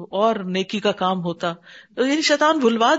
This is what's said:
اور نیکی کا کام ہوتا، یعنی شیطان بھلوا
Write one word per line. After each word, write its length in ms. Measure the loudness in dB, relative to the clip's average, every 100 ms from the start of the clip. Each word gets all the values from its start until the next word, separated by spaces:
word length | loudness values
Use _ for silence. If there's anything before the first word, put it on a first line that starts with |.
| -8
اور 260 | -2 0 0
نیکی 440 | -4 -4 -4 -2
کا 120 | -2
کام 320 | 0 -2 -2
ہوتا، 300 | -4 -4 -6 -8 -14 -20 -16 -4
یعنی 260 | -2 0
شیطان 360 | 0 2 2 2
بھلوا 360 | 2 2 2